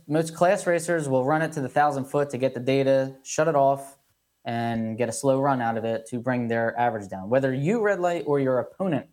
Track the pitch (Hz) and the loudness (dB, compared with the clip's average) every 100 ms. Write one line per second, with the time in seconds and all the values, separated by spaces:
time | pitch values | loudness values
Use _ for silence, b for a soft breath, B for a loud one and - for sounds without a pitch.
0 | - 151 160 - 175 196 180 170 165 170 | -2 -2 -2 2 4 4 2 0 0 -2
1 | 143 131 131 156 160 160 127 147 147 139 | 2 0 2 0 0 -4 -2 2 2 0
2 | 131 147 143 120 131 120 127 135 135 135 | -2 -2 -2 0 -2 0 0 2 4 2
3 | 135 135 - - 160 143 139 139 - - | 2 -6 -6 0 2 4 4 2 -4 -20
4 | _ _ _ _ - 117 117 113 113 110 | _ _ _ _ -6 -4 -2 -2 -4 -2
5 | 117 120 139 135 139 131 117 113 113 113 | -4 0 0 2 2 0 0 -2 -2 -4
6 | - 123 123 123 117 117 117 117 120 110 | -6 -6 -4 -2 0 0 0 0 -2 -2
7 | 98 95 95 131 135 131 147 233 208 185 | -8 -10 -2 0 2 0 0 0 0 0
8 | 175 170 147 143 131 127 117 - 190 131 | 0 -2 0 0 2 0 -2 -4 -2 -2
9 | - | -4